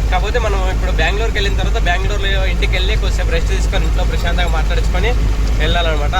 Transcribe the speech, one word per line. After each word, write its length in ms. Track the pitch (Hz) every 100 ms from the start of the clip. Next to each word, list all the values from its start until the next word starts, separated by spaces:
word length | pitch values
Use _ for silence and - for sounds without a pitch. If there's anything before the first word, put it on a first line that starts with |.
| -
కాకపోతే 280 | 180 202 240 214
మనం 140 | 196 185
ఇప్పుడు 180 | 185 180 160
బెంగళూరుకి 360 | 160 202 226 214
వెళ్ళిన 200 | 196 196
తర్వాత 180 | 190 226 190
బెంగళూరులో 560 | 180 196 208 196 196 190
ఇంటికి 200 | 175 196 190
వెళ్ళి 160 | 196 214
కొద్దిసేపు 320 | 202 - 175 165
రెస్ట్ 140 | 160 -
తీసుకొని 280 | - 190 160
ఇంట్లో 160 | 151 175
ప్రశాంతంగా 400 | - 170 175 175 160
మాట్లాడుకొని 520 | 156 170 - 180 214 247 - - - -
వెళ్ళాలన్నమాట, 520 | 156 170 170 151 147